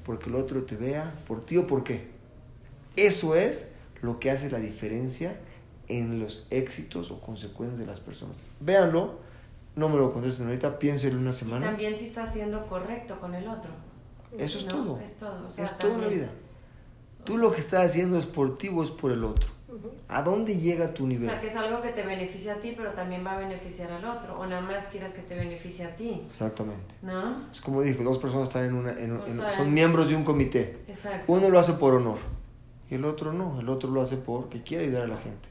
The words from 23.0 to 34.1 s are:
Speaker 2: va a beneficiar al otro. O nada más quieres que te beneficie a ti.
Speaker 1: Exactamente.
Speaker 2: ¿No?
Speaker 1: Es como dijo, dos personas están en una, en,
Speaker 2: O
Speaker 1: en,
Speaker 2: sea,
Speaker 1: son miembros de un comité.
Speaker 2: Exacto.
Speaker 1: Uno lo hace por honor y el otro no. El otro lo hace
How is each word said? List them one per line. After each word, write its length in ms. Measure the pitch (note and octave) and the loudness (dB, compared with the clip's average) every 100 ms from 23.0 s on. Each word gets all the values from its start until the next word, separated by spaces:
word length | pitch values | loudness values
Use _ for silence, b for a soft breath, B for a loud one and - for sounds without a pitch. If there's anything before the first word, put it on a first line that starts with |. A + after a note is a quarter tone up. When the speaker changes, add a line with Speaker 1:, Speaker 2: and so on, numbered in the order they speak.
| F3+ F3+ F#3 | -6 -6 -4
Speaker 2:
va 60 | |
a 60 | G3 | -4
beneficiar 520 | F#3+ F3+ - - F3 | -6 -8 -10 -10 -10
al 120 | E3+ | -8
otro. 340 | A3 A#3 F#3 - | -8 -8 -10 -8
O 80 | F#3 | -6
nada 140 | F3+ | -6
más 240 | F#3 G3 G3 | -4 -6 -6
quieres 260 | G3 F#3 | -10 -10
que 100 | F3+ | -12
te 120 | F3 | -10
beneficie 500 | F3+ E3+ E3+ F3+ F3+ | -6 -6 -8 -12 -10
a 120 | E3+ E3 | -10 -6
ti. 260 | A#3 F#3 - | -6 -6 -10
Speaker 1:
Exactamente. 640 | - A2 - G#2+ G2+ F#2+ - | -4 -4 -2 -6 -6 -12 -12
Speaker 2:
¿No? 460 | F#3+ F#3 G#3+ B3+ - | -6 -4 -4 -6 -8
Speaker 1:
Es 100 | - | -8
como 220 | - C3+ | -2 2
dijo, 200 | C#3 B2 | 2 2
dos 140 | A#2+ B2+ | 2 0
personas 300 | C3+ C3+ C3 | 0 0 0
están 160 | B2+ | 0
en 100 | B2+ | 0
una, 180 | B2 B2 | 0 -2
en, 200 | A#2+ A2+ | -4 -4
Speaker 2:
O 140 | A#2 G#2 | -4 -4
Speaker 1:
en, 100 | A#2 | -4
Speaker 2:
sea, 140 | - | 0
Speaker 1:
son 220 | - C#3+ | 2 4
miembros 340 | D3+ E3 D#3+ D3 | 8 8 8 6
de 80 | D#3 | 4
un 80 | |
comité. 580 | D3 C#3+ C3 B2+ A2+ - - | 4 4 4 4 0 -6 -14
Speaker 2:
Exacto. 440 | G3 G3+ G3 - | -10 -8 -4 4
Speaker 1:
Uno 180 | F3+ G3 | 6 10
lo 80 | F3+ | 10
hace 160 | E3+ | 8
por 200 | D3 C#3 | 6 8
honor 240 | B2+ A#2+ G#2+ - - - - - - - | 8 6 -2 -6 -8 -12 -20 -20 -20 -6
y 60 | |
el 100 | C3 | -2
otro 280 | D3 D3+ D3+ | -2 -2 -4
no. 280 | E3 F#3 C3 | -2 -2 -4
El 80 | A#2 | -2
otro 220 | C3 C3 | -2 0
lo 100 | C3 | 2
hace 160 | B2+ | 0